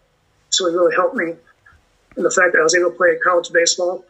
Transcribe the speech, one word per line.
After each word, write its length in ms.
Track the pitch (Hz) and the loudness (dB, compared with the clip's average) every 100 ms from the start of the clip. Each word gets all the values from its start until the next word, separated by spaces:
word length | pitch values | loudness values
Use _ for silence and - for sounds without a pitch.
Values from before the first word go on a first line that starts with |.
| _ _ _ _ _ | _ _ _ _ _
So 180 | - 180 | -2 0
it 60 | |
really 220 | 175 170 170 | 2 2 2
helped 200 | 175 - | -2 -2
me 200 | 165 165 _ _ _ _ _ _ _ - | -6 -8 _ _ _ _ _ _ _ -4
in 60 | |
the 80 | 170 | -2
fact 220 | - 180 | 2 2
that 60 | 165 | 2
I 40 | |
was 120 | 160 175 | 2 2
able 160 | 175 | 0
to 60 | 170 | 2
play 200 | 175 160 | 0 2
college 340 | 170 175 170 | 0 0 0
baseball, 540 | 165 170 - 175 185 | 0 0 0 -4 -6